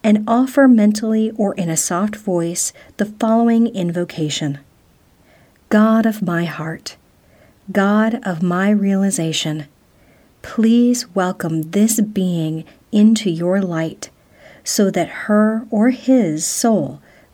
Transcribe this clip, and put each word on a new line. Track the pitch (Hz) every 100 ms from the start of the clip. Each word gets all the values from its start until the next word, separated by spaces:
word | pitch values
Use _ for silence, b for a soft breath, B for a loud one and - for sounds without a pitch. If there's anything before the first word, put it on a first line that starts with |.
and | 214 214 214
offer | 233 262 277 269
mentally | 226 208 208 220 220 220 220
or | 202 -
in | 170
a | 160
soft | - 175 208 208
voice | - 175 170 175 - b b -
the | 208
following | - 226 226 233 226 233
invocation. | 196 175 170 175 - 151 - 151 143 - _ _ _ _ _ b b b b _
God | 214 220 220 226
of | 214
my | 180 170 170
heart, | - 160 160 - - _ b b b b b -
God | 202 196 214 220 233
of | 196 165
my | 180 175 196
realization, | 208 196 196 196 190 160 156 156 156 147 _ _ b b b b _
please | - - 226 240 240 247 -
welcome | 196 180 185 170 160 156
this | 196 220 226
being | 214 202 185 170 156 160 - b _
into | 208 214 220 190
your | 165 175 196
light | 185 165 160 - - _ b b b b
so | - - 196
that | 185 175
her | - - 208 214 220 262
or | 214 240
his | 254 - 262 185 151 -
soul | - 349 196 139 - b b b